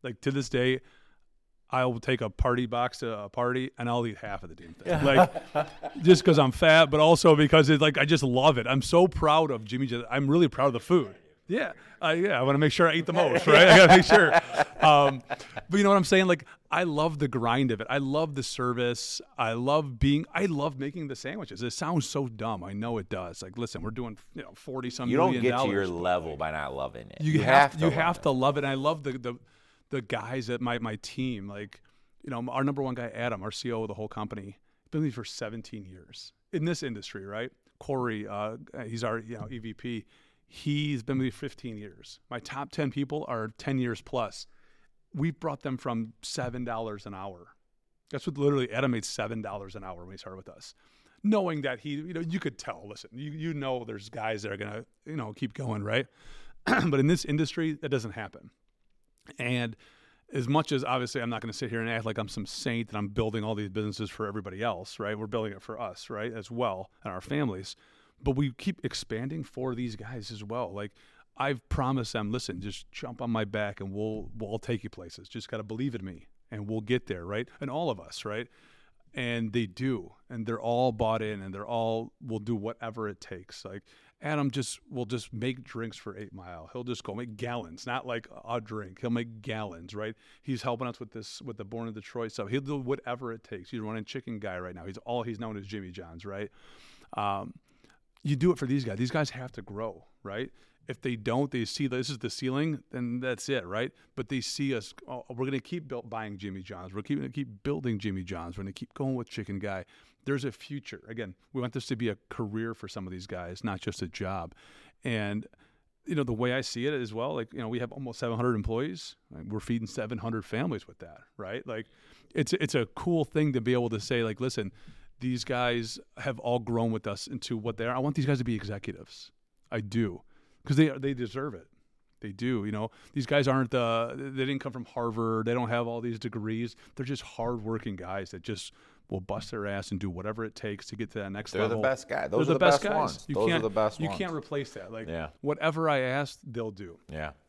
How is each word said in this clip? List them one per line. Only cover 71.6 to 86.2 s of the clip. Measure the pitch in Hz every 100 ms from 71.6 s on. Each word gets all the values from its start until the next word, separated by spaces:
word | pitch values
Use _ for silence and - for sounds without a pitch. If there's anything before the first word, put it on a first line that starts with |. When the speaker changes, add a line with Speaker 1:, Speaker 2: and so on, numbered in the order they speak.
| _
Speaker 1:
promised | - 131 135 113
them, | 117 104
"Listen, | 120 - 92
just | 101 - -
jump | - 131 117
on | 120
my | 113 104
back | 107 104 101
and | 98
we'll, | 98 110 110 92 110
we'll | 104 110
take | - 113
you | 107
places. | - 87 - 92
Just | 113 -
gotta | 110
believe | 104 110 135 113
in |
me | 95 82 - - _
and | 107 104
we'll | 110
get | 107 123 -
there," | 90 85
right? | 104 123 -
And | 139
all | 143 170
of | 101
us, | - - 110
right? | 107 117 _ - - _ _ _
And | - 120 117 113
they | 117 107
do. | 90 131 120 85 - _
And | 123 110
they're | 113
all | 113 120 127
bought | 110 113 113
in | 107 104
and | 95 98
they're | 107
all, | 117 113 113 117 _
will | 135 110
do | 104 113
whatever | 107 117 113 110 107
it | 95
takes. | - 92 92 - 95
Like, | 98 _ - _ _
Adam | 147 151 139
just | 127 123 - _
will | 127 113
just | 123 -
make | 110 123 123
drinks | 120 117 113 -
for | 110
Eight | 98